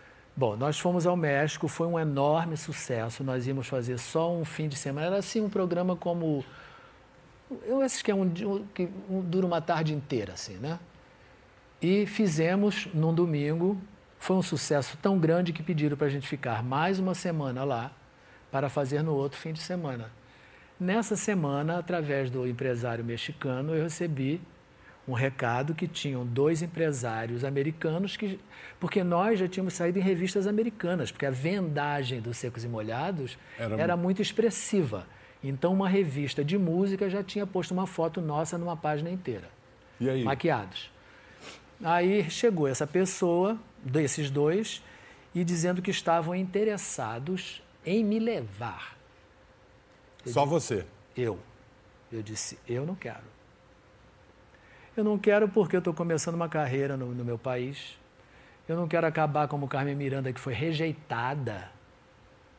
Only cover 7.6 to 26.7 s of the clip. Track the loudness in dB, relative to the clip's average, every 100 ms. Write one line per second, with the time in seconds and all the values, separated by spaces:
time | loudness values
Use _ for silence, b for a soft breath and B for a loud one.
7.6 | -2 2 2 2 2 2 2 0 -2 -2
8.6 | -4 -4 -4 -4 -4 -2 0 2 2 2
9.6 | 2 0 2 -2 -2 -2 -2 -6 -10 -8
10.6 | -8 -8 -10 -20 b b b b b -20
11.6 | -20 -2 2 4 4 2 4 4 4 4
12.6 | 4 2 -2 2 4 4 4 2 0 2
13.6 | 2 0 -6 -18 -20 -8 0 2 2 0
14.6 | 2 2 0 -2 2 4 4 4 2 -2
15.6 | -2 0 0 2 0 -2 -4 -6 -2 -2
16.6 | -2 0 2 2 0 -2 -2 -2 -2 -2
17.6 | -2 -2 -4 -12 -20 B B B -6 -2
18.6 | 0 0 0 0 0 0 -2 -4 -8 -8
19.6 | -6 -4 -4 -6 -10 -16 B B B B
20.6 | B -4 0 2 2 0 2 2 2 0
21.6 | 0 -2 -2 -2 0 0 0 -2 -2 0
22.6 | 0 0 -2 -2 -4 -4 -6 -6 -4 -2
23.6 | 0 0 0 -2 -2 0 0 -2 -6 -20
24.6 | -20 B B B -4 0 0 2 0 0
25.6 | 0 -2 -4 -4 -4 -4 -2 2 4 2
26.6 | -2